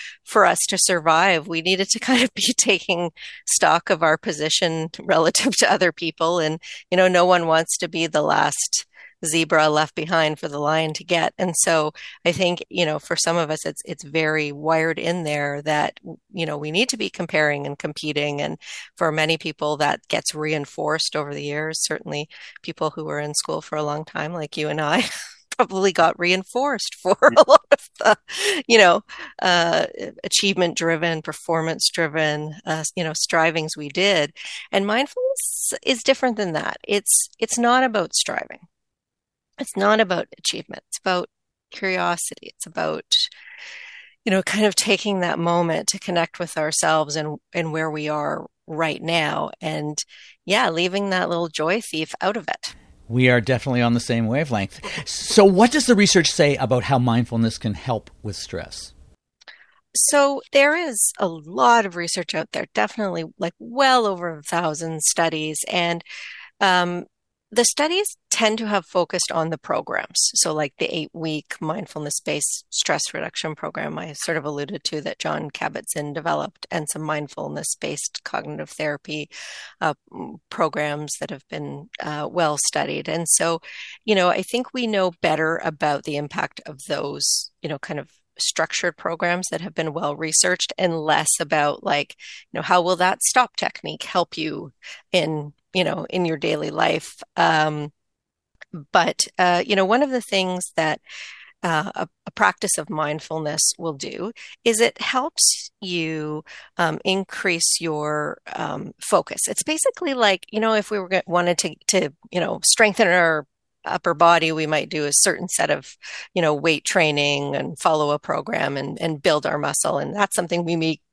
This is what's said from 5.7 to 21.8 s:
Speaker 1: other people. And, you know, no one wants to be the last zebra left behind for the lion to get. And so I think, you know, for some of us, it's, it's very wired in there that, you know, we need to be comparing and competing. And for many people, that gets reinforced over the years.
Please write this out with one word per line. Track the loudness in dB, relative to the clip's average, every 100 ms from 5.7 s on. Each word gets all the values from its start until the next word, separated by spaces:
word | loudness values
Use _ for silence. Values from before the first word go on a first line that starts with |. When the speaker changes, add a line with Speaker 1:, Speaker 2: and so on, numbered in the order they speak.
Speaker 1:
other | 4 2
people. | 0 -6 -2 0 2
And, | 0 -2 -8 -16 -2
you | 4
know, | 6
no | 6 6
one | 6 4
wants | 2 2 -2
to | -4
be | -2 0
the | 0
last | 2 2 2 0 -2 -4 -4 -16 -20 -10 -2
zebra | 0 4 4 4
left | 4 0 -2
behind | -2 2 2 0
for | -6
the | -2
lion | 0 0 0
to | -4
get. | -2 0 0 0
And | -2 0
so | 2 2 0 -6 -18 -4 -2
I |
think, | 2 0 0 -4
you | -2 0
know, | -2
for | -4 -2
some | 0 0
of | 0
us, | -4 -6
it's, | -8 -10
it's | -12
very | -6 -2 0 0 -2
wired | -4 0 2 2 -2
in | -2 -2
there | -2 -2 -2 -4
that, | -2 0 0 -4 -16 -18 _
you | -6 -4
know, | -4
we | -2
need | 0 0
to | -2
be | -4
comparing | -6 -2 0 2 0 -4
and | -6
competing. | -8 -8 -4 -2 -2 -2
And | -6 -8 -12 -14 -12 -2
for | 0
many | 2 0 0
people, | -2 -4 -2 0
that | 0 0 -2
gets | -4 -4
reinforced | -4 -2 -4 -4 -6 -2 -2 -2 -4
over | -6
the | -6
years. | -6 -6 -6 -4